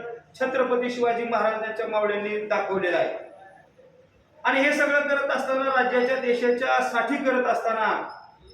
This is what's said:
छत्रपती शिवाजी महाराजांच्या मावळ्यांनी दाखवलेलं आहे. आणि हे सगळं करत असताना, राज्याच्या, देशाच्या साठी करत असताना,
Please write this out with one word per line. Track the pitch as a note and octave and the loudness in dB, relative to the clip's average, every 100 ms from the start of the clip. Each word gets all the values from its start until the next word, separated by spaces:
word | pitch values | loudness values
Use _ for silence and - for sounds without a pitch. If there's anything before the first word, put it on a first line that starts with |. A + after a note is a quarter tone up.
| - - - - | -6 -12 -12 -4
छत्रपती | B3+ C4 A#3+ B3 B3 | -2 0 0 0 0
शिवाजी | A#3+ A#3 A#3 | 0 0 0
महाराजांच्या | A3+ A3 G#3+ A3 A3 A3+ A3 | 0 0 0 -2 -4 -6 -2
मावळ्यांनी | G#3+ G#3 G#3 G#3 G#3 G#3 | 0 0 0 -2 -4 -2
दाखवलेलं | G3+ - F#3+ F3 D#3+ | -2 -2 -2 0 0
आहे. | - - - - - - - _ - - - _ _ - | 0 -4 -12 -20 -20 -20 -20 _ -20 -20 -20 _ _ -6
आणि | B3 C4+ | -2 2
हे | D4 | 2
सगळं | D4 C#4+ C#4+ | 2 2 2
करत | C#4 C#4+ C#4 | 2 0 0
असताना, | B3+ C4+ C4 C4+ C4 | -2 0 0 2 2
राज्याच्या, | B3 B3 B3+ B3 | 2 2 2 2
देशाच्या | A#3+ A#3+ A#3+ A#3+ C4 B3+ | 0 2 2 2 2 2
साठी | B3+ A#3 A3+ C#4+ | 0 0 0 0
करत | C4 B3 | 0 2
असताना, | A#3 G3+ A3+ A3 G#3 - - - - - - | 2 0 0 0 0 -2 -6 -14 -20 -20 -20